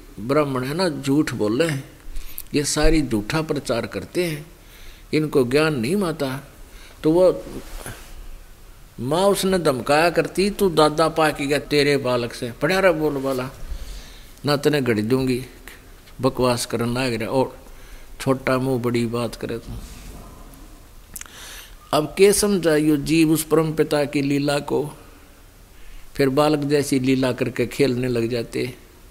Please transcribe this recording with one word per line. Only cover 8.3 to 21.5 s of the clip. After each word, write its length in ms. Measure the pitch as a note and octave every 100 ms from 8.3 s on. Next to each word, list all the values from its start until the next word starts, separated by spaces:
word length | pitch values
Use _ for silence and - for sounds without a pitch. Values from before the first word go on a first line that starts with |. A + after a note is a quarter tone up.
| - - - - - - -
माँ 280 | A#2+ D#3+ G3
उसने 320 | G3 F#3+ F#3+
धमकाया 500 | D#3 B2+ G#2+ D3 E3+
करती, 400 | E3+ D#3 - G3+
"तू 200 | G3+ G3
दादा 400 | D#3+ D3+ D3+ D#3+
पा 220 | D#3+ D#3+
के 140 | C#3 C#3
गया 140 | C#3+
तेरे 380 | - D3 C#3+ C#3
बालक 360 | B2 B2 A#2+
से, 180 | - A#2+
पढ़ा 280 | A#2+ D3+ F#3+
रहा 120 | F#3+
बोल 220 | D#3 D3+
वाला, 360 | C#3+ C3+ B2+ C3 - - - - - - - - - B2+
ना 120 | C#3+
तने 240 | C#3+ D3
घड़ी 200 | B2 G#2+
दूंगी, 440 | G#2+ C3 C3 B2 B2+ - - - - - - -
बकवास 440 | C3 B2 B2 A#2+ -
करना 400 | A2+ A#2 A#2+ C3
लग 80 |
रहा, 160 | A2+ G#2
और 280 | C3 B2+ - - - - - - -
छोटा 360 | - C3 C#3 C3
मुंह 240 | C3 B2+
बड़ी 240 | A#2+ A#2+ A#2
बात 300 | A#2 A2+ -
करे 220 | A2+ A#2
तू।" 160 | - - - - - - - - - - - - - - - - - - -